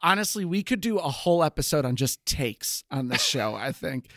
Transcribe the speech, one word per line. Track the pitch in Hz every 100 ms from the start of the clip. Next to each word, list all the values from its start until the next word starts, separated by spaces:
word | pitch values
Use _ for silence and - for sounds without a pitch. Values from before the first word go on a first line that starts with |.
Honestly, | 165 196 208 214
we | 180 190
could | 196 240
do | 226 202
a | 160
whole | 131 175 170
episode | 156 - 143 151
on | 127 127
just | 131 - -
takes | - 123 107 - - -
on | 135 127
this | 120
show, | - 135 110
I | 107 127
think. | - 165 131 -